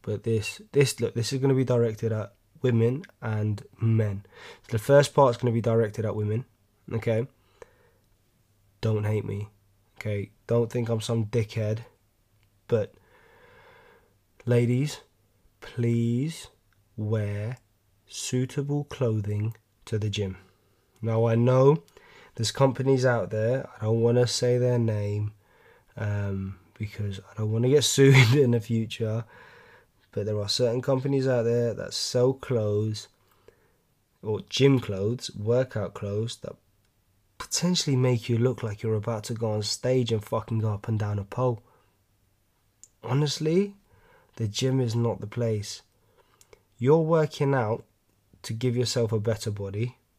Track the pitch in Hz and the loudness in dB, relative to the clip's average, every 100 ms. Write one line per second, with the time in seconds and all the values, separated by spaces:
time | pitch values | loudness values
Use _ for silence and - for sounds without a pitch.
0 | - 104 113 113 - - - 139 139 - | -8 -6 -2 -2 -2 -10 -2 2 2 0
1 | 113 120 110 135 135 131 123 123 117 107 | -4 -4 -4 0 2 2 2 2 0 -2
2 | 113 110 104 _ _ - 127 117 117 139 | -4 -4 -6 _ _ -4 0 2 2 0
3 | - - 113 107 107 104 - - 113 113 | -8 -10 -6 -2 -2 -4 -8 -2 2 2
4 | 107 98 - - - - - 110 - 143 | 2 -4 -12 -20 -20 -20 -6 -4 4 6
5 | 139 - 135 113 123 113 113 113 110 104 | 6 4 4 2 -2 0 2 2 0 -2
6 | 107 104 104 113 - _ _ _ - 113 | -4 -2 -2 -4 -6 _ _ _ -8 -4
7 | 117 110 135 _ _ - - _ _ _ | -2 -2 -2 _ _ -20 -20 _ _ _
8 | _ _ _ _ _ _ _ - 110 107 | _ _ _ _ _ _ _ -6 -2 0
9 | 107 107 104 101 104 _ _ _ _ - | 0 -2 -4 -8 -10 _ _ _ _ -12
10 | 107 101 98 _ - 117 113 127 117 113 | -6 -6 -8 _ -2 0 0 -2 -2 -2
11 | - 117 107 120 107 117 107 110 - _ | -2 -2 0 -2 -2 -2 -2 -4 -8 _
12 | _ _ _ _ _ _ - 113 98 _ | _ _ _ _ _ _ -2 -2 -2 _
13 | _ _ _ _ - - - - - _ | _ _ _ _ -20 -20 -20 -20 -20 _
14 | _ _ _ _ 117 120 120 123 147 - | _ _ _ _ 0 2 4 0 -2 -6
15 | - _ _ _ _ _ - - 117 117 | -18 _ _ _ _ _ -12 -2 0 2
16 | 117 120 151 - - _ _ _ _ - | 2 0 -2 -6 -16 _ _ _ _ -6
17 | 107 110 104 101 107 127 _ _ _ _ | -2 -2 -2 -6 -8 -10 _ _ _ _
18 | _ - - 127 127 - 143 143 143 - | _ -12 -4 -2 -2 -4 -4 -4 -4 -2
19 | 131 107 101 104 110 - _ _ - 110 | 0 0 -2 -4 -4 -6 _ _ -6 -4
20 | 104 101 98 92 - _ _ _ _ - | -2 -2 -4 -6 -16 _ _ _ _ -10
21 | 113 113 113 117 120 127 135 156 - - | -2 0 2 4 4 6 6 4 0 -20
22 | - - - - 110 - 139 123 131 131 | -20 -20 -16 -6 -4 2 2 2 2 2
23 | 127 117 87 107 113 131 - - 110 117 | 2 0 -2 -2 0 -2 -4 -6 -2 2
24 | 117 123 120 - 123 123 123 120 113 104 | 4 4 2 0 0 2 2 2 0 -2
25 | 101 104 104 - _ _ _ _ _ - | -2 -4 -4 -8 _ _ _ _ _ -8
26 | 104 101 101 98 95 95 _ - 107 - | -4 -2 -4 -4 -6 -10 _ -12 -10 -8
27 | 101 98 - - 107 113 123 143 - - | -8 -8 -12 -6 -2 0 4 4 4 6
28 | 139 131 113 147 123 120 110 113 110 - | 8 10 8 6 6 4 0 -2 -2 -4
29 | 110 113 113 - - - - - _ _ | -4 -4 -8 -16 -20 -20 -20 -20 _ _
30 | _ 110 104 104 101 - 120 123 131 131 | _ -6 -4 -4 -2 0 0 0 0 -2
31 | 135 139 131 123 117 120 117 - - - | 0 0 2 0 2 2 0 -4 -8 -6
32 | - 123 127 135 - 120 107 104 110 107 | -2 2 2 0 -2 -2 0 0 0 -4
33 | - _ _ _ _ _ _ _ _ _ | -10 _ _ _ _ _ _ _ _ _
34 | _ _ 107 104 - - 139 131 107 98 | _ _ -6 -6 -4 2 4 4 0 -4
35 | 101 127 - - 104 123 127 110 92 - | -2 -4 -8 -6 -2 0 0 -4 -8 -8
36 | 101 104 120 - - - _ _ _ _ | -6 -4 -6 -8 -14 -16 _ _ _ _
37 | _ _ _ - - - 175 180 - 131 | _ _ _ -18 -8 -2 0 0 0 2
38 | 127 120 - 117 123 117 113 104 113 107 | 2 2 0 0 2 0 -6 -6 -2 -2
39 | 104 110 104 113 113 107 101 - 127 131 | -2 -6 -6 -6 -4 -2 -4 -4 0 0
40 | 120 110 107 113 - 113 110 101 - 107 | 2 -2 -2 -6 -2 -2 -2 -4 -2 -2
41 | 104 104 98 - 127 110 - _ _ _ | -2 -4 -6 -2 -2 -2 -10 _ _ _
42 | _ _ _ _ _ _ _ _ - _ | _ _ _ _ _ _ _ _ -20 _
43 | - 135 147 - 156 175 202 202 _ _ | -2 0 0 -2 0 2 0 -4 _ _
44 | _ _ _ - 110 104 131 131 120 117 | _ _ _ -6 -6 -2 0 0 0 0
45 | 117 95 107 123 117 107 101 - _ _ | -2 -4 -8 -4 -2 -2 -6 -14 _ _
46 | _ _ _ _ _ _ _ - 123 160 | _ _ _ _ _ _ _ -2 4 4
47 | 160 165 151 - 139 135 110 - - _ | 4 2 0 0 0 0 0 -4 -8 _
48 | _ _ _ _ - 113 127 120 117 123 | _ _ _ _ -10 -4 -2 0 -2 0
49 | 113 113 113 104 110 101 98 101 120 - | 0 0 -2 -2 -4 -8 -8 -6 -6 -8
50 | _ | _